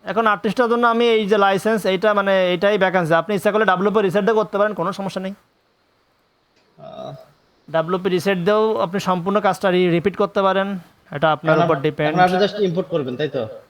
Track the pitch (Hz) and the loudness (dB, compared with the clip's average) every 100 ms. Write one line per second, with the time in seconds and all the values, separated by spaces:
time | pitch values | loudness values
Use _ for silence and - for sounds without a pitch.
0 | 196 190 226 202 220 185 240 233 240 226 | -4 0 0 0 -2 0 0 2 2 2
1 | 240 226 208 208 196 190 214 220 190 190 | 2 2 2 2 2 2 0 -2 0 0
2 | 214 208 196 190 185 180 202 208 185 180 | 2 2 2 2 2 2 2 2 2 2
3 | 165 165 165 208 214 202 208 180 202 202 | 2 0 2 -2 0 2 2 2 2 2
4 | 196 185 202 220 214 196 208 208 170 196 | 2 0 2 0 0 0 0 0 -6 -4
5 | 196 185 190 196 _ _ _ _ _ _ | -8 -8 -10 -12 _ _ _ _ _ _
6 | _ _ _ _ _ _ _ _ 143 - | _ _ _ _ _ _ _ _ -20 -16
7 | 131 143 - _ _ _ - 160 160 180 | -14 -16 -20 _ _ _ -6 -4 -2 -2
8 | 185 180 190 190 170 214 220 220 196 196 | -2 -2 0 0 2 2 2 0 -2 -2
9 | - 180 175 202 196 185 196 180 180 170 | -2 -2 0 0 0 0 0 2 2 2
10 | 196 175 202 202 196 190 196 190 - _ | 0 -2 -2 0 0 0 -2 -6 -12 _
11 | _ 147 160 151 165 160 165 151 147 147 | _ -2 0 0 2 2 2 0 -2 -2
12 | 151 165 180 185 196 202 196 170 - 170 | -2 2 2 2 0 0 -2 -2 -4 -4
13 | 131 127 147 135 110 - | -4 -4 -4 -4 -8 -10